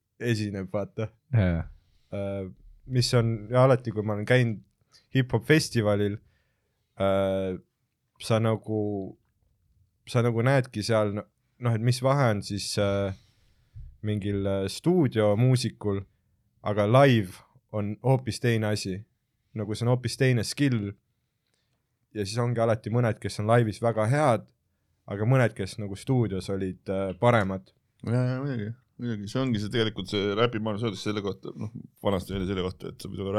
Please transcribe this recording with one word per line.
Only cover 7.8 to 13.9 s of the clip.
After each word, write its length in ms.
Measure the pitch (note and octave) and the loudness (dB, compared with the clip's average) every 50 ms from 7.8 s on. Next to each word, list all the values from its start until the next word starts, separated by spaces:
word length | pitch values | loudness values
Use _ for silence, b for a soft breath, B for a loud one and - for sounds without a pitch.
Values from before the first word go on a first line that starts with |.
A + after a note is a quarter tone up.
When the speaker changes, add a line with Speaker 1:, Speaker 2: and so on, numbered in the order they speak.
| _ _ _ _ _ _ _ - | _ _ _ _ _ _ _ -12
Speaker 1:
sa 200 | - - A#2 A2 | -4 -2 0 2
nagu, 400 | A2+ A2+ A2 G#2+ - A2 A2 G#2+ G#2 G#2 G#2 G2 F#2+ F2+ - _ _ _ _ _ _ _ _ _ _ _ _ _ _ _ _ _ _ | 2 0 0 -2 -4 -4 -4 -4 -2 -4 -4 -6 -8 -10 -14 _ _ _ _ _ _ _ _ _ _ _ _ _ _ _ _ _ _
sa 140 | - - B2 | -2 0 0
nagu 200 | A#2 A#2+ A2+ A2+ | 2 2 2 2
näedki 400 | A#2 C3 C#3 C3+ A#2+ - - G#2 G2 | 2 4 4 2 2 0 -4 -6 -2
seal, 300 | - A2+ G#2+ G#2+ G#2 G2+ | 2 2 2 2 0 -2
no-, 140 | G#2 - _ _ _ _ _ _ - | -4 -8 _ _ _ _ _ _ -4
noh, 160 | A#2+ A#2+ A#2 | -2 0 0
et 40 | G#2+ | 2
mis 200 | A#2 A#2+ B2 B2 | 2 2 0 2
vahe 260 | B2+ C3 C#3 C#3+ C3+ A#2 | 2 2 2 4 4 2
on 100 | G#2 G2+ | 2 0
siis, 300 | F#2+ - G2+ G2 - - - | -2 -4 -6 -6 -6 -4 0
äh, 380 | G#2+ G2+ G2+ G2+ G2+ G2 G2 F#2+ b b b b b b b b b _ _ - - - - | 0 2 2 2 2 0 -2 -4 b b b b b b b b b _ _ -18 -18 -18 -18